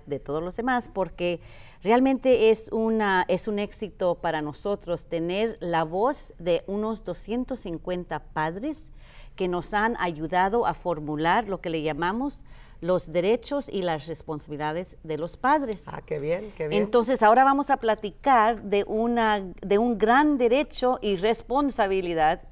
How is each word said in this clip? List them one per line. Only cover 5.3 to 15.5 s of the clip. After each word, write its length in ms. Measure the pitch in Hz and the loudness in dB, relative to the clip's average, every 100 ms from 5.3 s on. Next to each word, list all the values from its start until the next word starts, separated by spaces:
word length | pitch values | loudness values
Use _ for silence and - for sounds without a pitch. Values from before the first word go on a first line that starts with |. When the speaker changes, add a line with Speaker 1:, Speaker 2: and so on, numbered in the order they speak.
| 190 226 - | 0 -2 -4
Speaker 1:
la 240 | 175 165 | -2 0
voz 480 | 160 180 247 294 - - | 0 0 0 -2 -8 -6
de 260 | 175 170 - | 0 0 0
unos 360 | 202 214 214 | -4 -4 -6
doscientos 560 | - 170 - 240 254 262 | -8 -10 -6 -6 -4 -8
cincuenta 600 | 190 160 - 180 175 151 | -8 -8 -6 -6 -6 -8
padres 720 | - 156 156 185 285 294 - - - - - - | -8 -4 -4 -4 -6 -8 -12 -20 -20 -20 -14 -4
que 100 | 185 | -2
nos 280 | 175 175 | -2 -2
han 200 | 208 220 240 | 0 0 0
ayudado 640 | 180 151 156 180 190 233 190 | -4 -4 -2 2 2 2 0
a 60 | |
formular 760 | 165 180 156 147 151 165 208 208 | -2 -4 -4 -4 -2 2 2 0
lo 120 | 180 | -4
que 80 | 175 | -4
le 140 | 160 | -4
llamamos 580 | 151 147 175 226 285 - - - - - | -4 -2 -2 -2 -4 -8 -16 -20 -20 -8
los 300 | 170 180 160 | 0 0 0
derechos 560 | 170 185 233 - 285 - | 0 2 2 0 -6 -4
y 140 | 196 | -4
las 240 | 175 156 151 | -2 -4 -6
responsabilidades 880 | 151 - 151 - 147 151 165 185 - | -10 -8 -10 -8 -6 -4 -4 -8 -12
de 160 | 160 151 | -8 -6
los 180 | 170 - | -6 -2
padres. 480 | 254 | 2